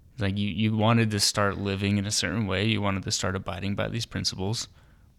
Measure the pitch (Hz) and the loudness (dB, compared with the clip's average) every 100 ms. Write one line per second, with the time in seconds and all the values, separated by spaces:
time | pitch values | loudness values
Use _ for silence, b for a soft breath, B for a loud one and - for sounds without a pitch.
0 | - - 98 101 104 92 107 110 107 117 | -20 -4 -2 0 -2 0 2 4 4 4
1 | 110 104 - - 101 92 101 98 101 101 | 4 2 0 2 0 0 -2 0 2 2
2 | 101 104 95 101 101 92 110 107 101 95 | 0 -2 -2 -2 0 0 2 2 0 -2
3 | - - 98 95 98 92 95 101 104 110 | -2 -2 -2 -4 -6 -6 -4 -2 -2 -4
4 | 113 101 98 - 95 120 - b b b | -6 -4 -4 -4 -4 -4 -6 b b b
5 | b | b